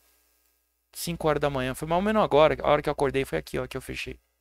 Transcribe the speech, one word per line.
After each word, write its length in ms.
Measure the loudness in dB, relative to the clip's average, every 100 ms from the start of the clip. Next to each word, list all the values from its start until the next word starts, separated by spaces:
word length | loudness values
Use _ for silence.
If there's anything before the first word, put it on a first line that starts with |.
| _ _ _ _ _ _ _ _ _
Cinco 340 | -12 -10 -4 0
horas 120 | 0
da 100 | 0
manhã. 240 | 0 -4
Foi 120 | -4 -2
mais 120 | 0
ou 40 |
menos 200 | 2 2
agora. 340 | 4 6 6 4
A 80 | 2
hora 100 | 2
que 80 | 0
eu 40 |
acordei 300 | 0 0 0 -2
foi 120 | -4
aqui, 200 | -6 -8
ó, 80 | -6
que 100 | -8
eu 60 |
fechei. 360 | -10 -10 -10 -14 _ _